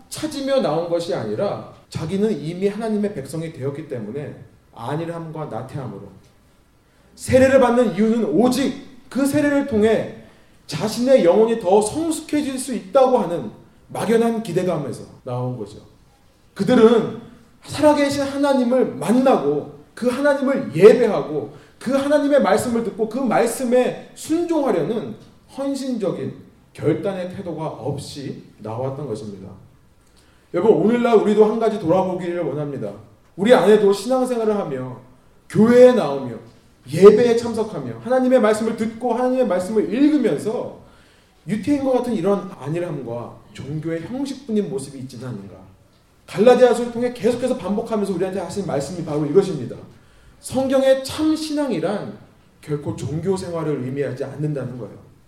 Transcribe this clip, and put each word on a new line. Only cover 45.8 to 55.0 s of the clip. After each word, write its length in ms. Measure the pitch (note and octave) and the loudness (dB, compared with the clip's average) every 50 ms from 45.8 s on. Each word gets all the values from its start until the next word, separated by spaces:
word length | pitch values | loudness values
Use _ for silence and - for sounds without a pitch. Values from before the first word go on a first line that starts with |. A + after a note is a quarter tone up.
| _ _ _ _ _ _ _ _ _ | _ _ _ _ _ _ _ _ _
갈라디아서를 680 | - - D#3+ G#3 B3 B3 - B3+ A#3+ A3 - B3 A#3 - | -6 0 4 6 6 8 8 8 6 6 4 -2 -4 -4
통해 200 | A#3 B3 B3 B3 | -4 -4 -4 -4
계속해서 440 | - E3+ A3+ B3 - C4 B3 - - | -2 -2 0 0 0 -2 -2 -2 -2
반복하면서 540 | - F#3 G3+ G#3+ A3 - A3+ G#3 G3 F#3+ G3 | -4 -4 -4 -4 -4 -4 -4 -4 -2 -2 -2
우리한테 260 | E3 F#3+ F#3+ F#3+ G3 | -2 -4 -4 -4 -6
하신 260 | F3+ E3 - G3+ F#3 | -8 -6 -6 -6 -6
말씀이 380 | D#3 B2+ C#3+ D3 - F#3 F3 D#3 | -4 -4 -4 -4 -6 -8 -8 -6
바로 220 | D3+ D3+ D3+ D#3 | -4 -4 -2 0
이것입니다. 500 | C#3+ D3+ G3 G3 F#3 E3 C#3 A#2+ - G2+ - - - - - _ _ _ _ - - - _ | 2 2 2 2 2 -2 -6 -8 -10 -12 -14 -18 -20 -20 -20 _ _ _ _ -20 -20 -20 _
성경의 640 | - - - B3+ C4+ C4 C4+ C4+ C4+ C4+ C4 C4+ C4 | -14 -6 -4 -2 0 0 2 2 4 4 2 2 0
참 300 | - - - D#4 D#4 D#4 | -6 -6 -2 0 0 0
신앙이란 800 | D#4 D#4 - D4 D4 D4 C4+ G#3+ D#3+ D#3 F3 G#3+ G3 D3+ A2 G2+ - - - _ _ _ _ _ _ | -2 -4 -6 -4 -4 -2 -2 -2 -2 -2 -4 -4 -6 -8 -10 -14 -16 -20 -20 _ _ _ _ _ _
결코 360 | - - D3 D3 - E3+ D#3+ | -10 -8 -8 -6 -6 -8 -8
종교 400 | - - A#2 D3 D#3+ E3 F#3+ F#3+ | -8 -8 -6 -6 -4 -2 -2 -2
생활을 460 | F3+ F#3 F3 E3+ E3 D#3 D#3 D3+ C3 B2 | -4 -4 -6 -6 -6 -4 -4 -4 -4 -4
의미하지 400 | B2+ C#3 C#3 C#3 B2 B2 - C#3 | -6 -4 -4 -4 -4 -4 -6 -8
않는다는 540 | A#2+ - - D3 D3+ D3 C3+ B2 A#2+ B2 B2 | -8 -8 -6 -4 -4 -4 -4 -6 -8 -10 -12
거예요. 340 | A2 G2 - - | -14 -14 -16 -18